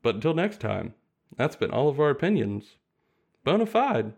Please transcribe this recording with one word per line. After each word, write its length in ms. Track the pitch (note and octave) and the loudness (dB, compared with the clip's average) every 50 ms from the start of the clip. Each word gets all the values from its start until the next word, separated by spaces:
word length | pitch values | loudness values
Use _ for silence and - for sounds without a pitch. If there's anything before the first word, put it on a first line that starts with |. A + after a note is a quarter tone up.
but 140 | - A#2 A2+ | 0 0 -2
until 180 | G#2+ A#2 D#3+ D#3+ | 0 -2 0 0
next 260 | D#3+ F3+ G#3 G#3 - | 0 -2 -2 -4 -6
time, 340 | - G#2+ G2+ F#2+ F#2 - - _ _ _ _ _ _ _ - | -6 -4 -4 -4 -6 -10 -12 _ _ _ _ _ _ _ -4
that's 200 | - B2 D3+ - | -4 -4 -4 0
been 140 | - - - | -2 -4 -2
all 180 | - A#2 C3+ D3+ | 0 2 2 2
of 100 | C#3 C#3 | 2 2
our 100 | D3+ D3 | 2 2
opinions, 640 | C#3 C#3 E3 F3+ G#3+ E3 A2 G2+ G2+ G2+ - - _ _ _ _ _ _ _ _ _ _ _ _ _ _ _ | 2 0 0 0 0 0 0 -2 -4 -8 -10 -14 _ _ _ _ _ _ _ _ _ _ _ _ _ _ _
bona 200 | C#3 E3+ G#3+ A3+ | 0 2 2 2
fide 460 | G#3+ - A3+ C4 C#4+ A3 A#2+ - G#2+ - | 2 2 0 2 2 0 0 -2 -4 -8